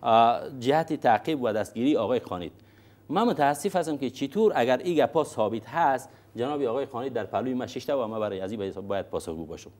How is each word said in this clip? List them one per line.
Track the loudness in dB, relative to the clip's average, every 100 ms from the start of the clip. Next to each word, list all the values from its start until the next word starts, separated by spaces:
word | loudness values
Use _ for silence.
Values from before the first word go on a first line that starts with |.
اه، | 6 6 6 4 -4 -4
جهت | 2 2 2
تعقیب | 0 4 4 2 -2
و | 0
دستگیری | 0 -2 0 2 2
آقای | 2 0
خانید. | -2 -8 -8 -12 -20 -20 -20 _ -4
من | 0
متاسف | 2 2 2 2 -2 -2
هستم | -2 -4
که | -4
چطور | -4 -6 2 2
اگر | 4 2 2
این | 2
گپا | 2 4 2
ثابت | -2 0 -2 -2 -6
هست، | 0 2 2 -4 -20 _ -6
جناب | -4 -2
آقای | 0 -2 -4
خانید | -6 -4
در | -4
پهلوی | -2 -2 -2
من | -4 -4
ششته | -8 -4
و | -2 -2
من | -2
برای | -4 -4
ازی | -6 -4
باید | -6 -6 -6 -6 -4
پاسخگو | -6 -6 -10
باشم. | -10 -12 -16 -20